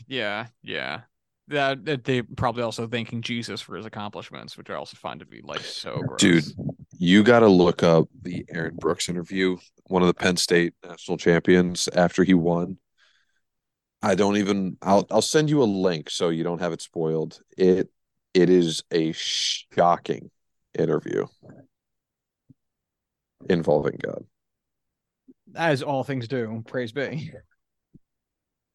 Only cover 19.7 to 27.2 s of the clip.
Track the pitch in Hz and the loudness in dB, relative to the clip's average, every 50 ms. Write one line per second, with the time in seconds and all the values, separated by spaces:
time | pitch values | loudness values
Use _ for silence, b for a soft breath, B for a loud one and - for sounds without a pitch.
19.7 | - - 87 87 85 - - - - - - - _ _ _ _ _ _ _ _ | -2 2 2 2 2 0 -2 -6 -8 -8 -10 -18 _ _ _ _ _ _ _ _
20.7 | - - 80 80 78 76 - - - 50 50 - _ _ - - - - - _ | -4 -2 0 0 0 -2 -2 -4 -4 -4 -6 -6 _ _ -20 -20 -20 -20 -20 _
21.7 | _ _ _ _ _ _ _ _ _ _ _ _ _ _ _ _ _ _ _ _ | _ _ _ _ _ _ _ _ _ _ _ _ _ _ _ _ _ _ _ _
22.7 | _ _ _ _ _ _ _ _ _ _ _ _ _ _ - - 95 85 80 80 | _ _ _ _ _ _ _ _ _ _ _ _ _ _ -4 -2 -2 0 2 2
23.7 | 76 76 71 - - - - - - - - _ _ _ _ _ _ _ _ _ | 2 2 0 -2 -6 -6 -8 -10 -10 -10 -14 _ _ _ _ _ _ _ _ _
24.7 | _ _ _ _ _ _ _ _ _ _ _ - _ _ _ - 185 - 165 165 | _ _ _ _ _ _ _ _ _ _ _ -20 _ _ _ -14 -6 -2 0 0
25.7 | 147 127 139 147 139 131 117 - 139 127 117 113 135 127 117 107 110 113 113 - | 0 0 -2 -4 -4 -4 -4 -4 -6 -6 -6 -4 -4 -4 -4 -6 -8 -10 -10 -8
26.7 | - 131 123 110 110 143 131 - 123 156 | -8 -8 -8 -6 -6 -6 -6 -6 -6 -8